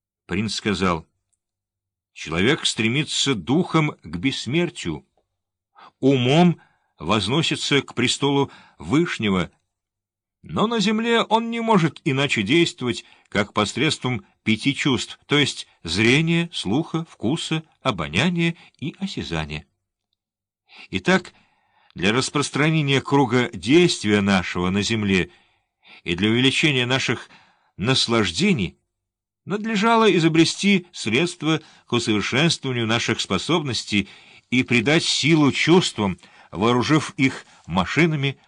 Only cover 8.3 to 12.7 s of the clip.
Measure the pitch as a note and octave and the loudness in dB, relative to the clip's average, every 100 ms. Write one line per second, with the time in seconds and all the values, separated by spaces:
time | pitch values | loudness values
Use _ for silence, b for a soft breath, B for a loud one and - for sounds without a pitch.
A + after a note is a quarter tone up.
8.3 | C#3 C3+ B B B D#2 C#3+ E3+ - G#2+ | 0 -2 B B B -2 0 0 -2 -2
9.3 | F#2 E2+ _ _ _ _ _ _ _ _ | 0 -2 _ _ _ _ _ _ _ _
10.3 | _ - D3 G#3+ A#3 G3 A3 A#3 A#3 - | _ -8 -2 -2 0 0 0 0 0 0
11.3 | A3 A#3 A#3 A3+ G3+ D#3+ - D#3+ C3+ C#3+ | -2 -2 -4 0 2 0 -2 -4 -2 -2
12.3 | B2 G2 E3+ E3 | -2 0 2 0